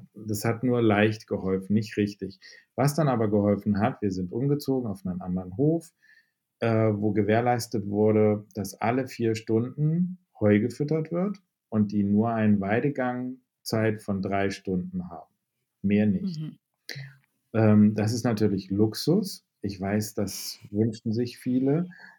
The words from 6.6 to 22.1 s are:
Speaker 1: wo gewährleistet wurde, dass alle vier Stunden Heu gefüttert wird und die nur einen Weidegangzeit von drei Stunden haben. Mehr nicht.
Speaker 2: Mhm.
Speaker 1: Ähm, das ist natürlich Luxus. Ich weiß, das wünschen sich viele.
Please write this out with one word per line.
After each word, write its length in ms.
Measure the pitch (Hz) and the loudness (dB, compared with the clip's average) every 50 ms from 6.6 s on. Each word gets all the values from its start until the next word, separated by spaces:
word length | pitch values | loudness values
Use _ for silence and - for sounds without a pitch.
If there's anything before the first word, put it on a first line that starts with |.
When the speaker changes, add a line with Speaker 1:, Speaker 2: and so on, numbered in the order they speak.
| 117 117 110 110 110 110 104 | 0 0 2 2 2 2 2
Speaker 1:
wo 180 | 101 104 107 | 0 0 0
gewährleistet 760 | 101 110 101 101 107 117 120 123 123 120 - - - 110 98 101 | 0 0 2 2 2 2 2 2 0 0 -2 -4 -6 -6 -4 -2
wurde, 560 | 101 104 107 110 107 107 107 104 104 104 104 - - | 0 2 4 4 4 6 4 4 2 0 -4 -8 -8
dass 200 | 110 95 - - - | -8 -8 -8 -6 -4
alle 260 | - 113 123 131 127 | -2 -2 0 -2 -4
vier 280 | 123 - - 117 113 110 | -4 -6 -2 -2 -2 -2
Stunden 840 | 110 - - 113 113 120 127 131 147 151 156 160 175 180 180 185 - _ _ _ - | -2 -2 0 0 0 0 -2 -4 -2 -2 0 0 0 -2 -2 -6 -10 _ _ _ 0
Heu 200 | 107 104 104 101 | 4 4 4 4
gefüttert 520 | 113 123 - - 147 147 156 160 160 - | 4 0 -2 -4 -2 -2 -2 -2 -2 -4
wird 280 | 87 - - 208 196 - _ _ _ _ _ _ | -4 -4 -2 -4 -6 -8 _ _ _ _ _ _
und 220 | 113 107 107 101 | 0 0 0 0
die 120 | 104 104 101 | 0 0 0
nur 280 | 101 101 104 110 117 113 | 2 2 2 2 0 0
einen 280 | 113 107 107 104 95 | 2 2 4 4 2
Weidegangzeit 1400 | 95 98 110 120 131 143 135 131 127 123 123 123 127 127 127 - _ _ _ _ _ - 117 110 113 110 107 107 - | 2 2 0 2 2 0 -2 -2 -2 -4 -4 -4 -6 -8 -10 -12 _ _ _ _ _ -4 -2 0 0 0 -2 -2 -4
von 180 | - 98 95 | -4 -4 -2
drei 280 | 95 98 98 98 98 98 | -2 -2 0 0 0 -2
Stunden 580 | 98 - - 95 92 90 87 - 92 90 87 90 | -2 -6 -4 -4 -2 -2 -4 -4 -6 -8 -8 -8
haben. 220 | 82 80 - - _ _ _ _ _ _ _ _ _ _ - | -12 -16 -18 -20 _ _ _ _ _ _ _ _ _ _ 0
Mehr 220 | 98 104 104 107 | 2 2 4 4
nicht. 360 | 104 95 85 - 190 165 156 | 2 2 0 -2 -4 -6 -6
Speaker 2:
Mhm. 160 | 156 - - - _ _ _ _ _ - - 139 135 135 - _ _ _ _ _ _ _ - | -8 -10 -12 -16 _ _ _ _ _ -16 -14 -14 -14 -16 -20 _ _ _ _ _ _ _ 0
Speaker 1:
Ähm, 400 | 110 113 107 107 104 107 104 110 | 4 6 6 8 8 8 6 4
das 180 | 107 104 107 123 | 2 0 0 -2
ist 100 | 120 117 | -2 -2
natürlich 460 | 123 110 104 110 98 98 95 - - | -2 0 0 0 0 0 -2 -4 -2
Luxus. 760 | 98 101 107 107 - - - 147 170 214 233 - - - _ _ _ _ | 0 2 2 0 0 -2 0 0 2 2 0 -4 -8 -14 _ _ _ _
Ich 180 | - 95 95 92 | -8 -8 -6 -6
weiß, 340 | 95 98 104 107 107 - - | -4 -2 -2 -2 -2 -4 -6
das 440 | - 101 95 - - - - - - - - | -6 -6 -6 -6 -10 -12 -12 -14 -16 -16 -6
wünschen 420 | 101 104 110 117 107 - - 117 107 | -2 0 0 0 -2 -4 -6 -4 -4
sich 240 | 117 120 120 - | -4 -4 -6 -8
viele. 500 | - - 131 123 127 135 135 143 170 180 180 - - - - | -8 -6 -2 -2 0 0 0 0 0 -2 -6 -10 -18 -20 -20